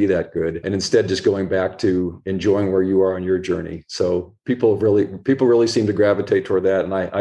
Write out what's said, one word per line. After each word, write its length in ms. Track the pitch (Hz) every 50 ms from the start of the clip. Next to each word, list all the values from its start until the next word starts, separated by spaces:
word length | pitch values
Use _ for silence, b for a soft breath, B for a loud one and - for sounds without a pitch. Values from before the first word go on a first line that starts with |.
be 40 | 101
that 260 | 95 92 85 80 - -
good." 280 | 87 80 82 80 82 -
And 100 | 95 101
instead 340 | 95 92 - - 113 101
just 160 | - 95 90 -
going 240 | 110 98 98 95
back 300 | 85 95 92 92 92 - -
to 420 | - 101 92 90 90 87 80 - -
enjoying 460 | 95 95 92 85 104 98 104 104 95
where 120 | 95 95 92
you 180 | 95 95 95
are 140 | 95 95 92
on 80 | 92 92
your 160 | 92 92 92
journey. 440 | 92 - 87 85 85 82 82 82 -
So 480 | - - - 92 90 90 90 87 - - _ _
people 300 | - 123 - - 113 101
really, 280 | 98 110 107 101 104 92 - 95 90 - 135
people 180 | 135 131 135
really 200 | 123 120 117 117
seem 200 | 113 - 123 107
to 60 | 104 101 90
gravitate 440 | 104 101 101 98 95 - 104 98 92
toward 180 | - 101 92 90
that. 200 | 95 95 95 87
And 80 | 92 95
I, 160 | 95 92 87 - 98